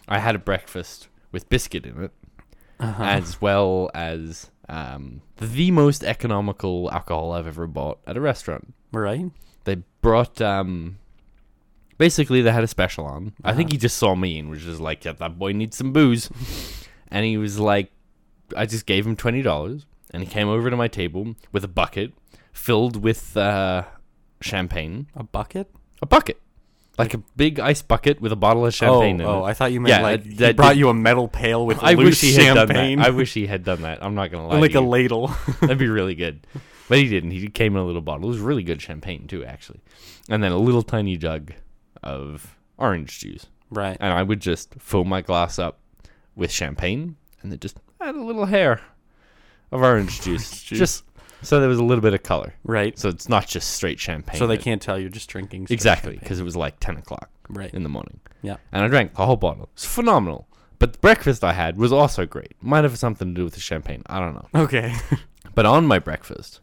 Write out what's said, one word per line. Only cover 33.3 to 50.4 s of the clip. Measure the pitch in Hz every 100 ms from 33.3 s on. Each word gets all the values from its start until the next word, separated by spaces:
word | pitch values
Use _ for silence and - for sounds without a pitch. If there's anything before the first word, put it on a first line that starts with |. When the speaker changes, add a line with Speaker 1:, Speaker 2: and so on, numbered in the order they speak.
| 110
Speaker 1:
he | 101
had | 95
done | 90 87
that. | 80 80
I'm | 98 104
not | 92
gonna | 85 82
lie |
Speaker 2:
And, | 113
like, | 156
Speaker 1:
to | 147
Speaker 2:
a |
Speaker 1:
you. | 127
Speaker 2:
ladle. | 123 123 113 131 - -
<laughs> | 120
Speaker 1:
That'd | 143 131
be | 127
really | 107 92 82
good. | 85 73 - 143 - - -
But | 135
he | 135
didn't. | 95 85
He | 92 104
came | - 110 98
in |
a | 90
little | 85
bottle. | 78 73 101
It |
was | 120
really | 110 143
good | 87 76
champagne, | - 76 92 80 76
too, | 92 60
actually. | 67 - - _ _ - - -
And | 107
then | 98
a | 90
little | 117 120
tiny | 107 113 101 87
jug | 82 80 73 - - - _ _
of | - 69 71 73 - _ _ _
orange | 127 87 71 -
juice. | 50 50 - _ _
Speaker 2:
Right. | 107 98 92
Speaker 1:
And | 98
I | 87
would | 98 104
just | 92 82 - -
fill | - 101
my | 90 95
glass | 90 87 85 -
up | 85 - _ _ - _ _ -
with | 87
champagne | - 76 73 87 120 170 151 _ _
and | 101
then | 92
just | 98 - _ _
add | 320 294
a |
little | 226 220 196
hair | 202 160 113 - _ _ _ _ _ _ _ _
of | 127
orange | 127 117 95 -
Speaker 2:
<laughs> |
Speaker 1:
juice. | 92 85